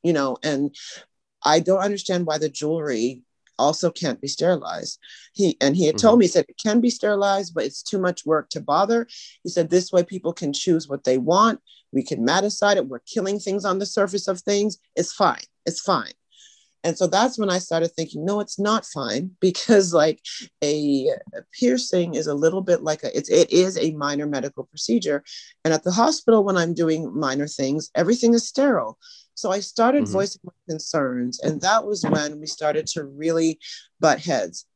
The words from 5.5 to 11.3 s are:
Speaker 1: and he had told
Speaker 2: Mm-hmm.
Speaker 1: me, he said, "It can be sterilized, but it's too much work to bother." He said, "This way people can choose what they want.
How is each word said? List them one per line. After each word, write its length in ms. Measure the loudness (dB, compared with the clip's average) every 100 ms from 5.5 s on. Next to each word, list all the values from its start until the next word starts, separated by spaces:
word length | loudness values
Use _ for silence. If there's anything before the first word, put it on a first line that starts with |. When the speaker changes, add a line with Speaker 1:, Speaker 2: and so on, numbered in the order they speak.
| 2
Speaker 1:
and 160 | 2 4
he 100 | 2
had 100 | 4
told 160 | 6
Speaker 2:
Mm-hmm. 60 | 6
Speaker 1:
me, 40 |
he 40 | 6
said, 120 | 4 0
"It 100 | -4
can 200 | 0 2
be 100 | 2
sterilized, 640 | 0 -2 0 2 0 -2
but 100 | -4
it's 180 | -6 -6
too 180 | -6 -2
much 260 | -2 -4 0
work 240 | -2 -2
to 100 | -10
bother." 460 | 0 0 2 0 -2 -12 -20 _
He 40 | -6
said, 200 | -2 2
"This 220 | 2 2
way 100 | 0
people 300 | 0 -4 -6
can 200 | -4 -6
choose 360 | -2 0 0 0
what 160 | -4
they 140 | 0 0
want. 420 | 4